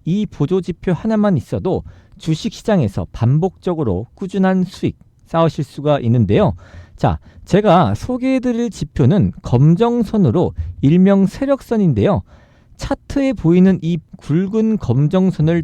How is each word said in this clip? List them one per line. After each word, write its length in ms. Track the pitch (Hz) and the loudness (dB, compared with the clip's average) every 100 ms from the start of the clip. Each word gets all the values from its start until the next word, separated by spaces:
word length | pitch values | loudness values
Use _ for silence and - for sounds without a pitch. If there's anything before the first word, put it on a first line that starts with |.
| - | -4
이 200 | 196 208 | -4 -4
보조 360 | - 143 185 | -4 -2 -2
지표 320 | 180 175 - | -4 -6 -4
하나만 420 | 170 220 220 208 156 | -4 -2 0 0 0
있어도 480 | - 107 175 135 - - _ - | -2 -6 -4 -4 -6 -16 _ -10
주식 360 | - 160 208 | -6 -4 -6
시장에서 540 | - - 196 110 - 85 | -6 -2 0 0 -4 -8
반복적으로 960 | - 117 147 185 - - 160 131 90 117 - | -2 0 2 0 -4 -6 -4 -2 -4 -6 -12
꾸준한 480 | 190 202 190 190 | -8 -2 0 0
수익 340 | 180 - 170 - _ _ _ | -2 -4 -6 -6 _ _ _
쌓으실 400 | 165 165 - 143 | 0 0 -2 -8
수가 340 | - 143 143 | -6 -2 0
있는데요. 540 | 117 123 98 120 180 87 - - - - | 2 2 2 2 2 -2 -10 -20 -20 -4
자, 240 | 131 78 - - | -2 -2 -8 -20
제가 500 | - 185 214 175 123 | -2 2 4 4 2
소개해 460 | 190 - 254 262 262 | -2 -4 -4 -2 -2
드릴 300 | 247 233 240 | -2 -2 -4
지표는 640 | - 151 - 131 196 90 - | -6 -6 0 2 2 0 -4
검정선으로 1120 | - 123 151 175 233 240 233 214 156 175 123 - - - | -2 2 4 4 2 0 -2 0 2 2 -2 -4 -10 -2
일명 440 | 135 175 185 196 190 | 2 4 4 4 2
세력선인데요. 1000 | - 269 269 - 226 185 110 127 143 - - _ _ _ - | -2 -4 -4 -2 0 0 2 2 0 -4 -16 _ _ _ -12
차트에 560 | - 277 - 285 269 | -8 -8 -6 -4 -2
보이는 460 | 226 160 180 190 185 | 0 2 4 4 2
이 160 | 160 175 - - | -2 -6 -8 -12
굵은 600 | - 156 196 220 220 214 | -4 -2 0 -2 0 -2
검정선을 840 | - 120 147 190 190 - 156 170 | 0 0 0 2 0 0 0 0